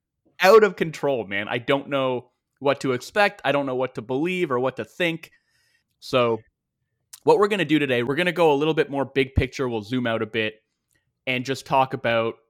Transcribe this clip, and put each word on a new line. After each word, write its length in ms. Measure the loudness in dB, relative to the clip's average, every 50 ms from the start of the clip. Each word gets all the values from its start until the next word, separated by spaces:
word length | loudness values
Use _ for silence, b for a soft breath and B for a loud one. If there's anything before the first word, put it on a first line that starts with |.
| _ _ _ _ _ _ _ 2
out 240 | 6 8 8 8 8
of 100 | 6 2
control, 500 | -2 -6 -6 -6 -4 -2 -2 -2 -2 -4
man. 220 | -6 -6 -6 -6 -4
I 120 | -6 -6
don't 280 | -2 0 -2 -2 -2 -4
know 440 | -4 -2 -2 -2 -2 -4 -8 _ _ _ _ _ _ -4
what 220 | -2 -2 -2 0
to 100 | 0 -2
expect. 500 | -2 -2 -4 -6 -2 0 0 0 0 -4 -4
I 80 | -2 0
don't 120 | 0 -2
know 100 | -2 -4
what 200 | -4 -4 -6 -6
to 60 | -10
believe 500 | -8 -6 -4 -2 -2 -2 -2 -2 -2 -2
or 80 | -2 -2
what 160 | -2 -2 -4
to 80 | -6 -12
think. 480 | -12 _ -4 -2 -2 -2 -4 -10 -16 _ _ _ _ _ _ _ _ _ _ _ _ _ _
So 380 | -12 -2 0 0 2 2 0 -4 -6 _ _ _ _ _ _ _ _ _ _ _ _ _ -16 -4 2
what 140 | 2 4 4
we're 80 | 4 2
gonna 160 | 2 0 0
do 160 | 2 2 0
today, 240 | 2 2 0 0 0
we're 120 | -2 -2
gonna 180 | -2 -2 -2 2
go 180 | 4 4 4
a 40 | 4
little 180 | 4 2 0 0
bit 180 | 0 -2 -2
more 140 | -2 -6 -6
big 280 | -4 0 -2 -2 0 0
picture. 340 | -2 -2 -2 -4 -6 -6 -4
We'll 120 | -4 -6
zoom 240 | -6 -4 -4 -4 -2
out 160 | -2 -2 -2
a 40 | -4
bit 300 | -4 -4 -4 -4 -4 -6 _ _ _ _ _ _ _ _ _ _ _ _ _ -6
and 200 | -6 -4 -4 -4
just 200 | -6 -6 -8 -6
talk 280 | -2 2 2 2 0 -2
about 420 | -6 -4 -2 0 0 -2 -2 -4 -8 _